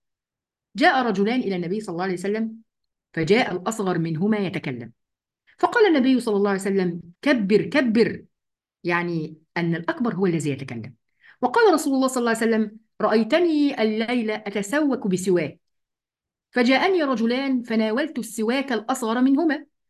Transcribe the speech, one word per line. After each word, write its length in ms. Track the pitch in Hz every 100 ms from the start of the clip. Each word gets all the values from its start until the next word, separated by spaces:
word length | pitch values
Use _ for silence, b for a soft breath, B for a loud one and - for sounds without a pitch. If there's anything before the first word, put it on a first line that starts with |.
| _ _ _ _ _ _ _ 196
جاء 300 | 320 269 240
رجلان 340 | 190 202 254
إلى 160 | 196 185
النبي 240 | 175 208
صلى 120 | 214
الله 120 | 170
عليه 100 | 190
وسلم، 420 | 175 190 214 220 - - _ _ _ _
فجاء 400 | - 156 214 - 180
الأصغر 420 | 185 220 190 170
منهما 400 | 165 156 202 214
يتكلم، 540 | 190 170 151 123 - - _ _ _ _ _ b
فقال 280 | 349 480 415
النبي 340 | 302 254 254
صلى 160 | 226 202
الله 140 | 202
عليه 100 | 190
وسلم: 400 | 196 196 180 170 - -
"كبر، 400 | 285 262 196 214
كبر"، 640 | 175 285 262 220 190 - - _ _ _ _ _
يعني 520 | 170 175 175 170 156 156 _ -
أن 180 | 170
الأكبر 400 | 165 165 320 240
هو 120 | 170 190
الذي 240 | 165 147
يتكلم. 440 | 131 135 117 107 - _ b b b
وقال 320 | 254 453 440
رسول 200 | 320 311
الله 120 | 269 262
صلى 120 | 254
الله 100 | 240
عليه 80 | 220
وسلم: 380 | 233 220 214 - _ -
"رأيتني 840 | 214 220 220 311 349 302 285 262
الليلة 520 | 220 214 226 247 214
أتسوك 720 | 214 208 208 202 285 302 240 208
بسواك، 540 | 180 185 175 151 - _ _ _ _ _ _ _ _ _
فجاءني 520 | 247 240 269 359 370
رجلان 600 | 285 240 226 247 269 254
فناولت 560 | 240 220 220 220 311 -
السواك 540 | 220 - 214 262 269
الأصغر 480 | 226 214 262 220 233
منهما، 460 | 254 277 339 285 302 _